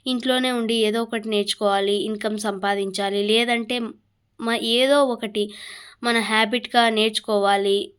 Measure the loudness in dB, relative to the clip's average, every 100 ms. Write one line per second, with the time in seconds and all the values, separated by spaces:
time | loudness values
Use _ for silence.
0 | -6 -2 0 0 0 0 0 2 2 0
1 | -2 -4 -2 0 0 0 0 2 2 0
2 | -2 -4 -4 -4 -4 -4 -2 -2 -2 -4
3 | -2 0 2 2 2 0 -2 -4 -6 -10
4 | _ _ _ -8 -4 -2 0 2 4 4
5 | 4 0 -4 -4 -4 -6 -18 -20 -20 -6
6 | -2 0 0 0 0 -2 0 2 2 2
7 | 0 0 0 2 4 2 2 0 -2